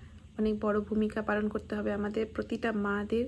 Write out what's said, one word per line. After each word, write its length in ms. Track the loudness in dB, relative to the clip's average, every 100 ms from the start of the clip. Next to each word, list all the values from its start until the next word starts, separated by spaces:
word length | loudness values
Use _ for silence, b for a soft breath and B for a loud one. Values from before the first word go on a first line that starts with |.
| B B B 0
অনেক 180 | 0 2
বড় 180 | 2 2
ভূমিকা 400 | 2 2 2 0
পালন 240 | 0 2 2
করতে 240 | -2 -4
হবে 160 | -2 0
আমাদের 320 | 0 0 0 -2
প্রতিটা 440 | -2 -4 -2 0
মাদের, 540 | 0 0 0 0 0